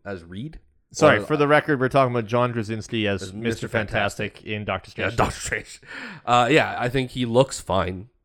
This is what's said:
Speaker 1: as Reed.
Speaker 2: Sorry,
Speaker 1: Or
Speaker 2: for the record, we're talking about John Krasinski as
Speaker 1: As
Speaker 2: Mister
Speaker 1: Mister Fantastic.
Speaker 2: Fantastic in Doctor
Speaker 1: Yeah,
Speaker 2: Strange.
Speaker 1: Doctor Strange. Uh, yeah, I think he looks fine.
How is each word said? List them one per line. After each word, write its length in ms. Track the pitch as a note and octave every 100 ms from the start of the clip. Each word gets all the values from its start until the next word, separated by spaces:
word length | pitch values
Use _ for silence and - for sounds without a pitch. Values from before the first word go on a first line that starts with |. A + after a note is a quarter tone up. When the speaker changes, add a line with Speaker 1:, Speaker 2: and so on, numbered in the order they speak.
Speaker 1:
as 200 | G2+ F#2+
Reed. 340 | E2+ F#2+ D3 - _ _ _
Speaker 2:
Sorry, 280 | - D3+ A2
Speaker 1:
Or 40 |
Speaker 2:
for 140 | G2 D3+
the 100 | C#3+
record, 320 | D3+ D#3 C3+
we're 80 | C3
talking 260 | C#3 C3
about 140 | A#2+ G#2
John 240 | A#2+ B2
Krasinski 560 | A#2 G#2 A2 - A#2 G#2
as 140 | G2
Speaker 1:
As 60 | F#2+
Speaker 2:
Mister 60 | G2+
Speaker 1:
Mister 300 | A2+ A2+ A#2
Fantastic. 640 | A2+ G2+ A2 G2+ - G#2
Speaker 2:
Fantastic 180 | - -
in 120 | G#2+ G#2
Doctor 240 | F#2+ - -
Speaker 1:
Yeah, 120 | F#2+
Speaker 2:
Strange. 60 | A#2
Speaker 1:
Doctor 240 | - -
Strange. 400 | - G#2+ - - - - - F3 -
Uh, 220 | B2 A#2+
yeah, 260 | D3+ G2+ F2
I 100 | B2
think 220 | C3+ B2+
he 120 | C3
looks 360 | A#2 A#2 C3+ -
fine. 480 | - F#2 F2+ F#2 A2+ _